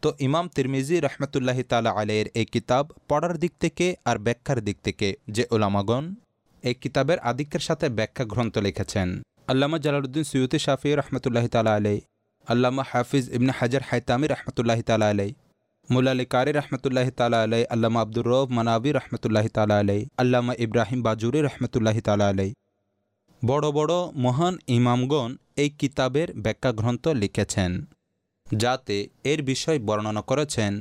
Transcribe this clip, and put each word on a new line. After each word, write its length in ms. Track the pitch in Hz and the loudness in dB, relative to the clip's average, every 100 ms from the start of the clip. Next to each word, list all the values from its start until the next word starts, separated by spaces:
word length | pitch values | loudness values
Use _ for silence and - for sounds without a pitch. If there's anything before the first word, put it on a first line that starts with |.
তো 60 | 143 147 | -2 0
ইমাম 300 | 135 156 175 | 0 0 -2
তিরমিজি 480 | - 131 135 135 170 | -2 -2 -2 0 0
রাহমাতুল্লাহি 640 | 143 - 139 143 127 127 | 0 -4 -4 -2 0 -2
তাআলা 280 | 127 120 113 | 0 0 0
আলাইহির 380 | 98 107 107 104 | 0 0 0 0
এই 100 | - | -2
কিতাব 400 | 110 117 - 127 147 - _ | -2 -4 0 0 0 -8 _
পড়ার 260 | 147 170 170 | -2 0 -2
দিক 140 | 175 _ | -4 _
থেকে 260 | 170 - 180 180 | -4 0 -2 0
আর 120 | - 117 | -2 -2
ব্যাখ্যার 400 | 107 120 - 131 | 0 -4 -2 -2
দিক 160 | 104 98 | -2 -4
থেকে 260 | - - 104 95 - | -6 -2 -4 -4 -8
যে 140 | 107 120 | -4 0
উলামাগণ 540 | 113 104 101 98 120 160 202 _ _ _ _ | 2 2 0 0 -2 -2 -12 _ _ _ _
এই 120 | 127 | -6
কিতাবের 440 | 123 135 - 135 175 | -4 -4 -2 0 0
আধিক্যের 420 | 127 123 147 170 | 0 -4 -4 -6
সাথে 260 | - 160 160 | -2 -2 -2
ব্যাখ্যা 360 | 110 110 - | -2 -4 -4
গ্রন্থ 300 | 123 - 117 110 | -4 -2 -2 0
লিখেছেন, 500 | 101 - 98 107 90 92 - _ - | -2 -2 -4 -2 -2 -4 -10 _ -2
আল্লামা 320 | 131 143 160 | 0 2 0
জালালউদ্দিন 460 | 147 143 135 139 | 0 -2 -2 -4
সুয়ুতি 340 | 156 139 127 156 | -2 0 0 0
শাফিঈ 360 | - 135 143 | 0 0 2
রাহমাতুল্লাহি 540 | 147 - 131 131 117 117 | 0 0 -2 0 0 2
তাআলা 260 | 120 110 | 2 2
আলাইহি, 260 | 107 104 104 - _ _ _ - | 2 2 -2 -4 _ _ _ -2
আল্লামা 360 | 120 123 131 135 | 2 2 0 -2
হাফিজ 360 | 123 120 143 123 | -2 0 0 0
ইবনে 220 | 120 127 | 0 0
হাজার 300 | 127 123 131 | 2 0 -2
হাইতামি 440 | 127 123 - 143 151 | -2 -4 0 0 0
রাহমাতুল্লাহি 560 | 139 - - 117 117 | -2 -6 -4 0 0
তাআলা 260 | 113 110 107 | 2 2 2
আলাইহি, 260 | 104 98 139 _ _ _ _ _ | 2 -2 -6 _ _ _ _ _
মুলা 220 | 127 131 | 2 2
আলী 140 | 127 123 | 0 0
কারি 260 | 127 135 | 0 2
রাহমাতুল্লাহি 580 | 143 139 139 139 127 127 | 0 -2 -4 -2 0 -2
তাআলা 280 | 123 120 117 | 0 2 2
আলাইহি, 240 | 110 113 120 | 2 2 0
আল্লামা 300 | 117 113 117 | 0 2 2
আব্দুর 260 | 110 110 117 | 0 -2 0
রউফ 220 | 123 135 | 2 2
মানাবী 400 | 123 117 113 123 | 0 2 2 2
রাহমাতুল্লাহি 560 | 143 - 120 117 110 107 | -2 -2 -6 0 2 2
তাআলা 280 | - 107 104 | 2 2 4
আলাইহি, 260 | 104 101 113 - | 4 0 -4 -2
আল্লামা 360 | 127 123 120 117 | 2 2 0 -2
ইব্রাহিম 420 | 117 113 104 127 | 0 0 0 0
বাজুরি 380 | 120 120 117 139 | -2 0 0 0
রাহমাতুল্লাহি 600 | 147 - 123 127 110 110 | 0 -2 -4 0 0 0
তাআলা 260 | 110 104 101 | 0 2 2
আলাইহি, 240 | 98 95 - _ _ _ _ _ _ _ _ | 2 -2 -6 _ _ _ _ _ _ _ _
বড় 240 | 113 139 151 | 0 2 2
বড় 240 | 147 151 175 180 - | 2 2 0 -2 0
মহান 380 | 123 123 175 185 - | 0 2 0 -2 0
ইমামগণ 640 | 120 123 123 127 151 117 131 _ - | 2 4 2 2 0 -2 -8 _ -2
এই 140 | 147 | -2
কিতাবের 580 | 147 139 - 131 131 175 - | 0 -4 0 0 0 -2 -4
ব্যাখ্যা 340 | 107 107 131 | -4 -2 -2
গ্রন্থ 320 | 110 110 120 - | 0 -2 -2 -2
লিখেছেন, 640 | 147 101 - 101 - 92 87 - _ _ _ _ _ - | 0 -2 -2 -2 0 0 -2 -8 _ _ _ _ _ -6
যাতে 500 | 110 117 131 - 101 101 _ | 0 0 0 -2 -4 -4 _
এর 160 | 131 156 | -2 -2
বিষয় 360 | 135 131 - 160 | 0 -2 0 0
বর্ণনা 440 | 107 107 107 107 | 0 -2 0 -4
করেছেন। 500 | - 131 156 - 104 101 | -2 -2 0 0 0 -2